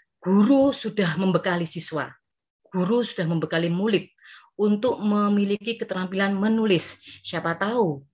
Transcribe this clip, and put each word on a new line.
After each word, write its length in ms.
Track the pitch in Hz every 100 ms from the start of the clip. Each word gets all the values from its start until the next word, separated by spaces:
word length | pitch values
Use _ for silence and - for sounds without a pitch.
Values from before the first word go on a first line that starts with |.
| _ _
guru 560 | 185 196 214 269 277 269
sudah 400 | 220 - 180 156
membekali 480 | 190 175 196 175
siswa, 480 | 165 170 - 156 127 - _ _ _ _ _
guru 320 | 185 180 233
sudah 240 | 233 -
membekali 480 | 165 165 156 165 170
murid 400 | 175 214 202 - _ - - - -
untuk 400 | 208 208 247 -
memiliki 800 | 208 208 208 202 202 208 214 233
keterampilan 560 | 226 185 185 190 196 196
menulis. 640 | 214 226 220 175 - - - -
Siapa 320 | - 170 165 165
tahu 480 | 196 240 190 139 -